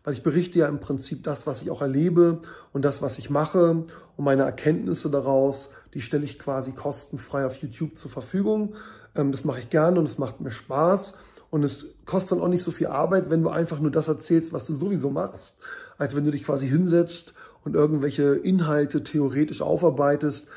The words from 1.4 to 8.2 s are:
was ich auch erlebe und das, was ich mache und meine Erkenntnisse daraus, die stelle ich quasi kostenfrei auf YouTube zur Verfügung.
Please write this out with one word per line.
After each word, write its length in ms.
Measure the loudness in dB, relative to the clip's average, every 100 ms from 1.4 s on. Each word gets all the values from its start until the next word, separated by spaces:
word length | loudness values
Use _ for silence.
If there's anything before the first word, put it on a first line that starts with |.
| -6
was 160 | -6
ich 80 | -8
auch 140 | -4
erlebe 560 | 0 2 4 6 6 4 -6 -20 -8
und 120 | 0
das, 180 | 0 0
was 160 | -6 -6
ich 100 | -2
mache 560 | 0 2 4 6 4 -2 -14 -18 -4
und 80 | 2
meine 180 | 4
Erkenntnisse 680 | 2 2 0 2 0 -4 0
daraus, 580 | -2 2 4 4 0 -12 -20 _
die 80 | -12
stelle 220 | -4 -2
ich 160 | -2 -8
quasi 320 | -6 -4 -6
kostenfrei 760 | -6 -8 -8 -12 -14 -6 -4 -4
auf 120 | -6
YouTube 380 | -12 -8 -8 -8
zur 120 | -14
Verfügung. 640 | -12